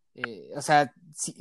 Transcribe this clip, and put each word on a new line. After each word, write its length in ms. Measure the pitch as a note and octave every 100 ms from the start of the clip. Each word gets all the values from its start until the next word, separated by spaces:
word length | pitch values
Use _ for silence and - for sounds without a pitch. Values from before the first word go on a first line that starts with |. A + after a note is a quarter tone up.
| _
eh, 360 | - A#2+ G2+ C2+ D3
o 60 |
sea, 300 | C#3 D3 C#3+ - -
sí, 180 | - - -